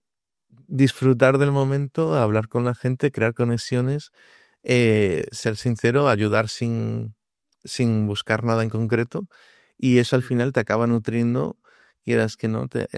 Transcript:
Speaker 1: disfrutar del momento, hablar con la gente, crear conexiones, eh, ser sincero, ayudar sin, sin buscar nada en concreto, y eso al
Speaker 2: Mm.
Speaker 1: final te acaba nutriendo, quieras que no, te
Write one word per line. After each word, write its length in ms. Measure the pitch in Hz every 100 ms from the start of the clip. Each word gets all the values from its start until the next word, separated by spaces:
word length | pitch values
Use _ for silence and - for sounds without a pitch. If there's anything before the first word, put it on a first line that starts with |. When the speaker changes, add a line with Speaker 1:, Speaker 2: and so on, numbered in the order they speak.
| _ _ _ _ _ _ -
Speaker 1:
disfrutar 680 | 135 135 - 131 123 131 135
del 140 | 143
momento, 640 | 139 135 139 139 - 160 156
hablar 320 | 110 107 110
con 160 | 120
la 100 | 123 120
gente, 360 | 123 127 147
crear 220 | 135 113
conexiones, 760 | 117 120 117 - 123 127 147 - _ _ _ _ _
eh, 600 | - 123 120 107 101 78 -
ser 240 | - 117 107
sincero, 520 | 127 113 117 127 143
ayudar 380 | 110 107 107 113
sin, 680 | - 117 117 110 113 110 107 _ _ _ _
sin 420 | - - 120 110 107
buscar 360 | 101 - 110
nada 180 | 117 113
en 60 | 113
concreto, 580 | 110 113 113 120 - 202 _ _ _ _ -
y 200 | 131 123
eso 180 | 117 131
al 60 |
Speaker 2:
Mm. 20 |
Speaker 1:
final 280 | 123 123 127
te 80 | 131
acaba 260 | 107 107 120
nutriendo, 720 | 117 110 113 117 123 160 - _ _ _ _
quieras 320 | - 117 110 -
que 120 | 110
no, 200 | 110 127
te 200 | - -